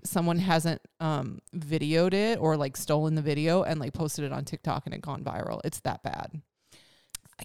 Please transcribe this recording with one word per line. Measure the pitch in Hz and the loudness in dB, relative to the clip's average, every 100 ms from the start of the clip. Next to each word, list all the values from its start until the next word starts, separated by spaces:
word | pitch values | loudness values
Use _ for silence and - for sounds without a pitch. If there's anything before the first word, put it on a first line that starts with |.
| - | -2
someone | 180 170 170 | 2 4 4
hasn't, | 185 165 165 - - - | 4 4 4 0 -6 -4
um, | 160 147 131 - - | -2 0 -2 -8 -10
videoed | 180 147 156 147 160 180 | -10 -2 -2 2 4 4
it | 196 214 226 | 4 2 2
or, | 160 156 | 2 2
like, | 139 - | 0 -2
stolen | - 151 156 156 | 0 2 4 2
the | |
video | 147 147 156 180 | 2 2 4 4
and, | - 156 | 2 0
like, | 131 | -4
posted | - 156 - | -4 -4 -4
it | 143 | -4
on | 143 147 | -6 -6
TikTok | 131 160 135 - | -6 -4 -4 -4
and | - | -8
it | |
gone | - 139 135 | -8 -8 -6
viral. | - - - - | -6 -6 -6 -6
It's | - | -4
that | - - | -4 -4
bad. | - - - 151 - _ _ - _ _ _ - - | -6 -8 -8 -12 -16 _ _ -20 _ _ _ -18 -18
I | - | -20